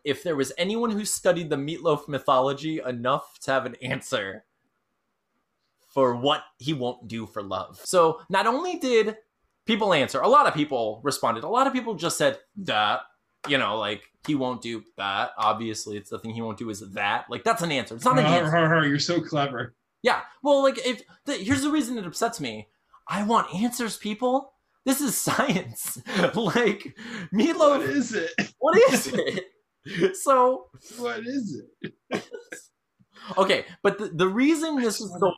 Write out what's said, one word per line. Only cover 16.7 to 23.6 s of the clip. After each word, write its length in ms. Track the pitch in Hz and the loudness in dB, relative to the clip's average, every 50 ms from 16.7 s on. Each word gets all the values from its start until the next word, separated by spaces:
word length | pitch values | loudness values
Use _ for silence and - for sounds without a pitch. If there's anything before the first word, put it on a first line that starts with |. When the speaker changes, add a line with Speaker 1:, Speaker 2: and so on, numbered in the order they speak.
| 107 98 104 98 95 | -8 -10 -12 -12 -8
Speaker 1:
that." 320 | 104 101 101 110 120 - - | -4 -2 -2 -2 -2 -4 -6
Like, 120 | 120 120 - | -10 -4 -2
that's 200 | 226 226 - 170 | -2 0 0 -2
an 100 | 170 147 | -2 -2
answer. 220 | 131 117 - 113 | -2 -4 -4 -8
It's 100 | 117 131 | -2 0
not 140 | 254 247 262 | 2 4 4
an 80 | 240 | 4
Speaker 2:
Har, 80 | 175 165 175 | 4 4 4
Speaker 1:
answer. 100 | 165 151 | 2 2
Speaker 2:
har, 180 | 156 170 165 156 | 2 2 4 4
har, 160 | 165 165 156 | 4 2 2
you're 120 | 143 143 143 | 2 0 0
so 200 | - - 175 170 160 | 0 0 0 -2 -2
clever. 520 | - 165 147 139 139 127 117 120 120 - _ _ _ _ _ - | -2 -2 -2 -2 -2 -4 -8 -10 -10 -12 _ _ _ _ _ 0
Speaker 1:
Yeah. 180 | 240 220 - - - - _ - | 0 0 0 -2 -10 -16 _ 2
Well, 200 | 277 285 277 269 | 4 4 6 4
like, 140 | 269 262 226 - | 4 2 2 -2
if 140 | 254 247 208 - - _ _ _ | -4 -4 -4 -8 -16 _ _ _
the, 80 | - 285 | -6 -4
here's 260 | 208 185 196 277 269 269 | -4 0 0 0 2 2
the 80 | 302 | 2
reason 260 | 294 311 269 226 254 | 2 0 0 -2 -4
it 100 | 233 196 | -6 -8
upsets 320 | 170 139 - - - - - | -8 -4 -2 -2 -2 -2 -4
me. 300 | 147 123 110 107 107 - _ _ _ _ _ _ _ - | -6 -8 -8 -8 -12 -16 _ _ _ _ _ _ _ -6
I 140 | 160 196 208 | -4 -4 0
want 320 | 202 233 220 - - 151 | 2 2 0 0 -2 -2
answers, 420 | 180 | -2